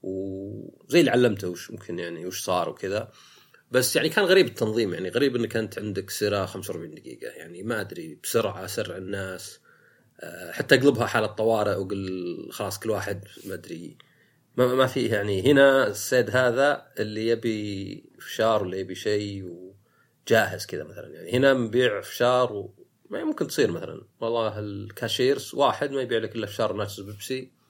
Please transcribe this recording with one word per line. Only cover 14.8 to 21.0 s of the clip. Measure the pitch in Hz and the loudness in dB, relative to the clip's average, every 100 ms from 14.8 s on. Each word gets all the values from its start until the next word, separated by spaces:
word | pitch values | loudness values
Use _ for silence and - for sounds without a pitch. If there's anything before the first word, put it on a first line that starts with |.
| 131 | 2
فيه | 135 110 | 2 0
يعني. | 107 104 95 135 | 0 0 2 6
هنا | 143 139 135 107 | 8 8 6 2
السيد | 101 - 127 107 | -2 0 2 4
هذا | 127 123 120 143 - - - | 4 4 4 2 0 -6 -6
اللي | 107 107 113 | -4 -2 0
يبي | 113 117 107 104 98 98 98 - - | 0 0 -2 -4 -6 -8 -10 -16 -20
فشار | - - 110 107 | -8 0 2 2
ولا | 92 95 | 0 -4
يبي | 92 | -6
شيء | 92 104 104 104 98 | -6 -2 -2 -2 -8
وجاهز | 90 85 92 - _ _ _ _ - 110 90 85 - | -10 -14 -16 -20 _ _ _ _ 2 4 4 -2 -8
كذا | 90 | -10
مثلًا، | - - | -10 -14